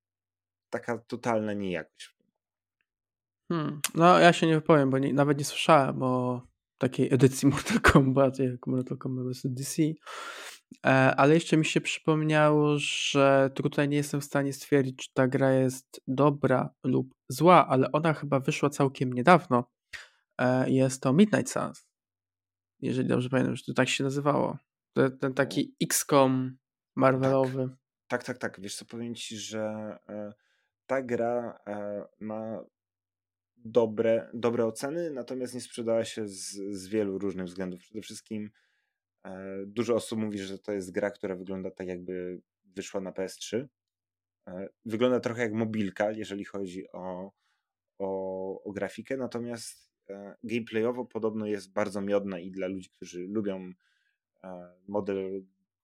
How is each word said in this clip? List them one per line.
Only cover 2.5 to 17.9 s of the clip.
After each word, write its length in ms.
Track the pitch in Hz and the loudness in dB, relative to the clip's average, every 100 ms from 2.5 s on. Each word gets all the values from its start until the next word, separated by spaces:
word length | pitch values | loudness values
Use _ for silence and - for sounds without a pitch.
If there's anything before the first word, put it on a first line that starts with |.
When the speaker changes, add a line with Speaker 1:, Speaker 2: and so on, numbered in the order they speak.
| _ _ _ _ _ _ _ _ _ - | _ _ _ _ _ _ _ _ _ -6
Speaker 2:
Hmm. 280 | 170 151 147 - | -4 -4 -4 -4
No, 240 | 160 170 175 | 4 6 8
ja 140 | 170 | 8
się 140 | 170 165 | 6 4
nie 80 | |
wypowiem, 360 | 156 151 156 135 | 2 6 6 6
bo 80 | 131 | 2
nie, 140 | 139 | 2
nawet 260 | 135 143 143 | 2 2 2
nie 60 | |
słyszałem 580 | 143 - - 156 135 139 | -2 -2 6 6 6 0
o 400 | 131 127 123 123 - _ _ _ | 0 0 -2 -4 -8 _ _ _
takiej 360 | 127 - 131 | -4 0 2
edycji 340 | 127 135 131 143 | 6 6 6 2
<laughs> 40 | |
Mortal 280 | 143 - 220 | 2 0 4
Kombat, 580 | - 165 135 131 135 131 | 6 8 6 4 2 2
jak 280 | 131 123 - | -2 -4 -4
Mortal 320 | 127 131 131 | -4 -2 -6
Kombat 260 | 135 127 | -6 -6
versus 260 | 127 127 - | -6 -6 -6
D 140 | 123 | -6
C. 180 | 135 - 156 160 - - - - - - _ - 135 | -4 0 0 -2 -10 -14 -14 -14 -16 -18 _ -4 2
E, 40 | 131 131 131 | 4 6 6
ale 180 | 139 | 6
jeszcze 220 | 165 170 160 | 6 4 2
mi 80 | |
się 160 | 151 160 | 2 0
przypomniało, 960 | 143 - - 156 156 156 151 151 147 147 | -2 -2 0 0 2 4 6 6 4 2
że 720 | - - - 143 139 135 135 | -2 -4 0 4 6 6 4
tutaj 340 | 135 147 151 143 | 2 -2 0 2
nie 80 | 147 | 0
jestem 240 | 143 143 | 0 -4
w 40 | |
stanie 280 | 143 143 139 | -2 -2 -2
stwierdzić, 440 | 135 - 143 131 131 | -4 2 2 2 -4
czy 160 | - | -4
ta 140 | - 131 | 2 2
gra 240 | 135 135 | 4 4
jest 480 | 131 131 131 - - - | 4 2 0 -10 -12 -4
dobra 680 | 131 147 147 131 127 - - | 2 4 4 2 2 0 -6
lub 300 | - 131 131 - - | -2 0 -2 -8 -12
zła, 400 | 127 160 170 - | 2 8 8 8
ale 240 | 135 131 | 4 2